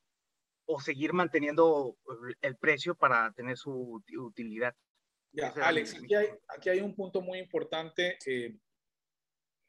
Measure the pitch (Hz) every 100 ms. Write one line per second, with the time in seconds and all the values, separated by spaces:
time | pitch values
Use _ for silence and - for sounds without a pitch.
0 | _ _ _ _ _ _ - 143 160 135
1 | 151 180 175 160 147 151 165 147 127 -
2 | - 117 123 - 139 123 156 143 175 170
3 | 139 120 113 104 123 123 143 127 123 110
4 | - 120 123 104 113 110 120 - _ _
5 | _ _ _ 147 143 147 170 160 113 160
6 | 127 208 208 - - - 190 185 202 202
7 | 185 190 180 185 185 160 151 160 160 -
8 | 180 - 135 127 117 107 _ _ _ _
9 | _ _ _ _ _ _